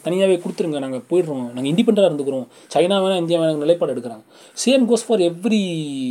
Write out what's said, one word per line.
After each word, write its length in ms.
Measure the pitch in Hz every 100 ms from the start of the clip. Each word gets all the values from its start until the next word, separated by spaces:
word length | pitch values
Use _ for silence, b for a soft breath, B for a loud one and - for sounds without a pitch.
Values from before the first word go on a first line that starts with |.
தனியாவே 360 | 160 185 196 175
கொடுத்துருங்க, 380 | 180 - 170 147
நாங்க 180 | 135 127
போயிடுறோம், 560 | - 175 165 131 120
நாங்க 100 | 123
இண்டிபெண்டண்டா 480 | 135 175 226 208 185
இருந்துக்கிறோம், 360 | 147 135 131 123 B B
சைனா 220 | 143 175 196
வேணா 200 | 190 185
இந்தியா 240 | 165 170
வேணா 160 | 160 151
நிலைப்பாடு 380 | 147 170 156
எடுக்கிறாங்க." 280 | 127 120 110 - B B B 233
Same 220 | 269 226
goes 60 |
for 240 | 233 - 214
every 460 | 170 170 214 214 190 160 147 135 127